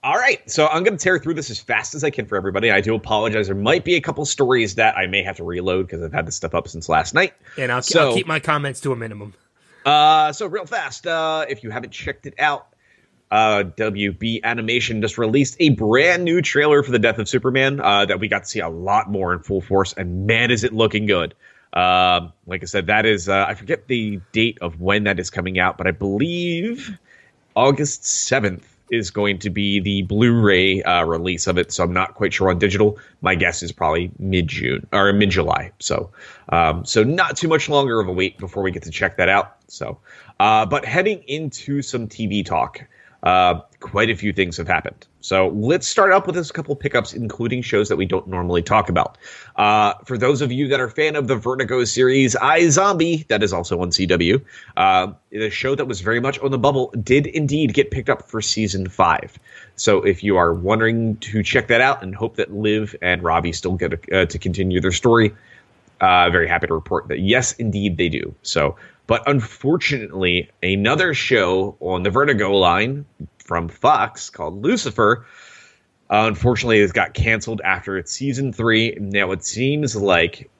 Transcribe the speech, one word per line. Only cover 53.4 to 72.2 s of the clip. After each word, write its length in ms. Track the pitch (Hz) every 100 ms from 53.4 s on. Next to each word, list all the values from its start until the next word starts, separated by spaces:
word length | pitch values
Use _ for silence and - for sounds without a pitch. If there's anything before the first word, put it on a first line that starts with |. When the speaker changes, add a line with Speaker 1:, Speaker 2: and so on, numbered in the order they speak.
Speaker 1:
is 100 | 101
also 260 | 90 87 87
on 140 | 90
C 120 | 80 92
W, 340 | 90 85 127 - - - -
uh, 380 | 95 92 92 95 _
the 180 | 104 110
show 240 | - 131
that 120 | 139 131
was 160 | 104
very 180 | 95 117
much 180 | 127 139
on 120 | 135
the 60 | 135
bubble, 360 | 131 139 127 120
did 260 | 110 131 143
indeed 460 | 156 147 147 147
get 160 | - -
picked 200 | 127 120
up 180 | 135 -
for 120 | 113
season 480 | 104 - 110 95 92
five. 500 | - 90 80 - - _ - - -
So 240 | - 98
if 200 | - 90
you 140 | 101 95
are 180 | 85
wondering 600 | 85 90 110 113 117 113 107
to 260 | - 107
check 260 | 101 127 -
that 100 | 117
out 240 | 131 -
and 100 | 92
hope 220 | 101 113 -
that 160 | -
Liv 420 | 101 107 107 104 -
and 220 | 90 85
Ravi 300 | 85 80 82
still 240 | 82 92 90
get 160 | 87
a, 280 | 80 - 95
uh, 20 | 87
to 120 | 85
continue 440 | 92 87 92 90
their 100 | 87
story, 420 | 87 123 117 107 - _ - _ _ _ _
uh, 280 | 92 90 87
very 200 | 87 82
happy 180 | 85 82
to 60 |
report 340 | 80 - 87 -
that 120 | -
yes, 340 | 95 120 127
indeed 420 | - 117 104 101 82
they 140 | 87
do. 260 | 76 50 -
So, 340 | - - 71 - - _ _
but 160 | 113 -
unfortunately, 1200 | 143 110 - 131 165 - 139 107 87 92 90 - _
another 500 | 90 98 104 151 180
show 640 | 139 - 120 92 92 98 -
on 220 | 87 92
the 60 | 95
Vertigo 440 | 98